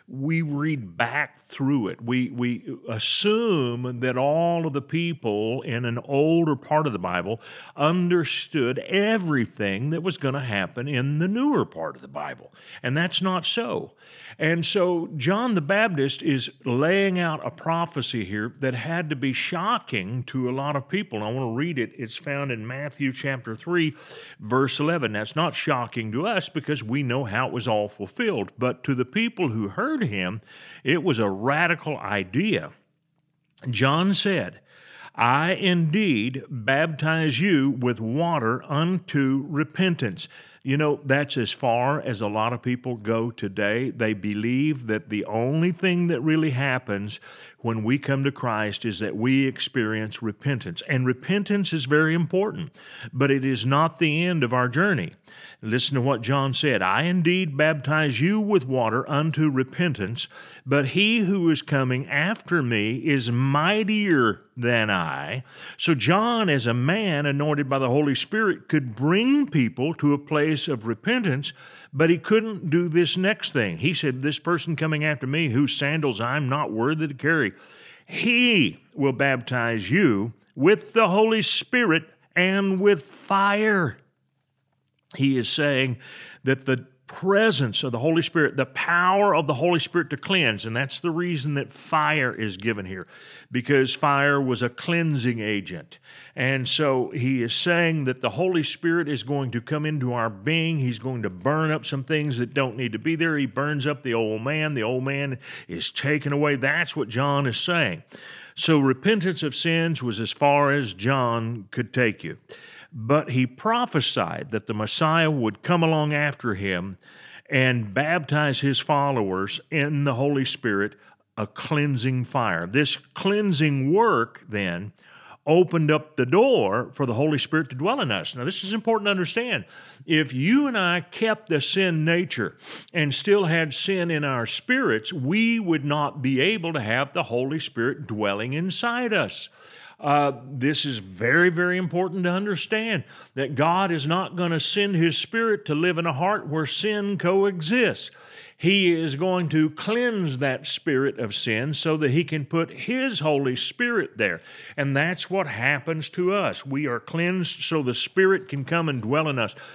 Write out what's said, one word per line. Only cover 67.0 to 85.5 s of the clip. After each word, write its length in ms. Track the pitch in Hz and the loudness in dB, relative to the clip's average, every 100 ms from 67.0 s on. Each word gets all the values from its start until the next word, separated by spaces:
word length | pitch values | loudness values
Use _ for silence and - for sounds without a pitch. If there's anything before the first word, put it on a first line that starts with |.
| 208 147 147 | 0 0 0
anointed 420 | 139 151 143 135 | 0 0 0 0
by 100 | 139 | 0
the 100 | 123 | 2
Holy 260 | 135 147 | 2 2
Spirit, 540 | 127 - 214 214 - - | 0 -2 0 0 -2 0
could 260 | 156 127 | -2 -2
bring 540 | 107 143 190 247 285 277 | -2 2 4 4 2 2
people 460 | 151 117 - 143 | 2 2 0 -4
to 180 | 165 143 | 0 2
a 60 | 143 | 2
place 500 | 143 151 151 147 - | 0 0 2 0 -2
of 180 | 127 110 | -4 -4
repentance, 640 | 110 - 247 196 135 143 - - - - | -4 0 0 0 -2 -4 -12 -20 -20 -12
but 180 | 139 165 | 2 4
he 80 | 170 | 4
couldn't 520 | - 220 220 202 147 | 4 2 2 -6 0
do 180 | 170 175 | 2 2
this 280 | 165 170 175 | 2 2 2
next 360 | 190 214 - | 0 0 -2
thing. 260 | 139 101 82 | -2 -2 0
He 140 | 135 | -2
said, 280 | 165 147 127 | 0 -2 -2
"This 180 | 139 143 | -4 -4
person 380 | 170 170 165 151 | -2 -2 -2 -2
coming 280 | 160 156 | -2 0
after 220 | 156 147 131 | -2 -2 -2
me, 220 | 151 156 | -2 0
whose 260 | 117 147 - | 2 2 0
sandals 440 | 143 160 147 104 | -2 0 -2 -2
I'm 280 | 117 143 131 | -2 -2 0
not 240 | 143 147 | 0 -2
worthy 360 | 110 127 160 156 | 0 0 0 -4
to 60 | |
carry, 380 | 131 147 160 107 - - - - - - | -4 0 2 0 -2 -20 -20 -20 -20 -12
he 720 | - 226 240 247 208 107 - _ | -4 0 4 4 4 4 0 _
will 180 | - 139 | 0 0
baptize 800 | 120 139 127 117 127 117 113 92 | 2 2 2 -2 -2 0 -2 0
you 420 | 165 170 101 113 - _ | 4 4 4 0 -6 _
with 380 | - 151 208 - | 2 4 4 2
the 160 | 226 214 | 2 4
Holy 340 | 196 220 220 | 6 4 4
Spirit 640 | - - - 247 226 160 - _ _ | 2 -2 0 2 4 2 0 _ _
and 460 | 175 185 196 196 190 | 2 2 2 2 4
with 220 | 202 185 | 4 4
fire." 960 | - - - 196 196 202 220 202 147 - _ _ _ _ _ _ _ _ _ _ _ - | 0 -18 -2 2 2 2 2 2 0 -4 _ _ _ _ _ _ _ _ _ _ _ 0
He 220 | 139 131 | 2 2
is 100 | |
saying 500 | 113 | 0